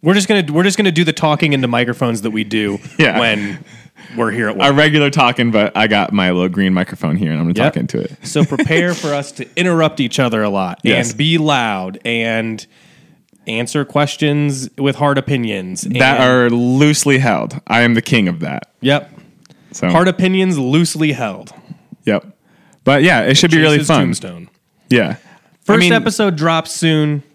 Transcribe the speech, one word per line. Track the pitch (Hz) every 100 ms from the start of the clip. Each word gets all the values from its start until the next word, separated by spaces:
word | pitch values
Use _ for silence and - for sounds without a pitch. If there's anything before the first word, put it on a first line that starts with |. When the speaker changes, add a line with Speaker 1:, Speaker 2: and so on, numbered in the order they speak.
Speaker 1:
We're | 151 202
just | 190
gonna, | 208 156
we're | 151
just | 190 190
gonna | 202
do | 160
the | 165
talking | 156 156 147 160
into | 139 127
microphones | 120 123 120 123 113
that | 110
we | 110
do | 104 110 104 98 -
Speaker 2:
<laughs> | -
Yeah. | 147 95
Speaker 1:
when | 117 107 101 127 - - - _ - 117
we're | 113
here | 104 107
at | 104
work. | 143
Speaker 2:
Our |
regular | 139 151 151 143
talking, | 147 123 123 117
but | 110 104 -
I | 110
got | 104 92
my | 101 92
little | 90 92
green | 90 95
microphone | 92 90 82 80 82
here, | 87
and | 78
I'm | 82
gonna | 92 135
Speaker 1:
Yep. |
Speaker 2:
talk | -
into | 60 57
it. | - -
Speaker 1:
So | - 151
prepare | 156 139 - 160 175
for | 170 160
us | 143 143
to | - 127 -
interrupt | 180 165 156 151
each | 123 -
other | 123 110
a | 104
lot | 98 92 90
Speaker 2:
Yes. | 113 117 117
Speaker 1:
and | 113
be | 151 165
loud | 151 139 117 98 92 95
and | 117 117 113 113 113 110 - _ _ _ _ _ _ _ -
answer | 113 120 151 139
questions | 147 147 - 151 147 147 135 127 -
with | 139 131
hard | 143 139
opinions | 131 139 113 101 92 92
Speaker 2:
That | 98 123 131 135
Speaker 1:
and |
Speaker 2:
are | 127 127 120
loosely | 120 123 131 147 147 143 131
held. | 131 87 57 - -
I | 113
am | 120
the | 113
king | - 120 92
of | 85
that. | 80 69 - _
Speaker 1:
Yep. | 127 143 - - - _ _ _ _
Speaker 2:
So | - 180
Speaker 1:
Hard | 170 185
opinions | 180 185 185 190 160
loosely | 127 151 170 156 156
held. | 127 113 92 - - - - _ - -
Speaker 2:
Yep. | 208 - _ _ _ _ _
But | - 139
yeah, | 165 135
it | 101 143
should | 175
be | 160
really | 156 147
Speaker 1:
Chase's | 151
Speaker 2:
fun. | 151
Speaker 1:
tombstone. | 90 82 95 87 87 _ _ _ _
Speaker 2:
Yeah. | 127 - - _ - _ _
Speaker 1:
First | - 214
Speaker 2:
I |
mean | 180
Speaker 1:
episode | 226 226 202 208 160
drops | 160 165 156
soon. | - 165 156 151 147 -